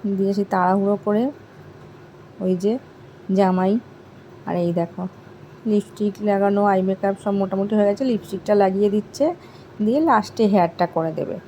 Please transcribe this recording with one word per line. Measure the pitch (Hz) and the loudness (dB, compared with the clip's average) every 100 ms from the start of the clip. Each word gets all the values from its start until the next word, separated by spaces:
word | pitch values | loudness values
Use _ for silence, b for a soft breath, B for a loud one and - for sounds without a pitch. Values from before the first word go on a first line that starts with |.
| 208 | -4
দিয়েছি | 196 196 202 | -2 0 0
তাড়াহুড়ো | 196 190 180 196 202 202 | -2 0 2 2 0 -2
করে। | 208 208 254 - - - - - - - - - - - | 0 0 -2 -6 -20 -20 -20 -20 -20 -20 -20 -20 -20 -6
ওই | 185 185 | -4 0
যে | 196 247 - - - - - | -2 -4 -8 -20 -20 -18 -2
জামাই, | 190 190 185 185 226 - - - - - - - | 2 2 2 0 -2 -4 -20 -20 -20 -20 -14 -6
আর | 175 | -2
এই | 175 | -2
দেখো | 170 170 - 185 - - - - - 226 | -2 -4 -6 -12 -12 -20 -20 -20 -10 -2
লিপস্টিক | 208 196 - 208 202 | -2 -2 -6 -6 -2
লাগানো, | 208 196 202 202 | -2 0 2 2
আই | 202 190 | 2 2
মেকআপ | 190 190 196 196 | 0 -2 -4 -4
সব | 208 | -4
মোটামুটি | 202 190 190 202 | -2 -2 -2 0
হয়ে | 214 202 | 2 2
গেছে, | 202 | 2
লিপস্টিকটা | 262 220 - 196 - | -2 -2 -4 -10 0
লাগিয়ে | 208 190 190 208 | 4 4 2 0
দিচ্ছে, | 208 - - 302 349 B B B - | 0 -4 -2 -2 -2 B B B -4
দিয়ে | 214 269 | 0 2
লাস্টে | 320 226 202 - 214 | 2 2 0 0 2
হেয়ারটা | 196 175 - 175 | 4 2 0 -4
করে | 170 160 | -2 -4
দেবে। | 156 - - | -6 -8 -10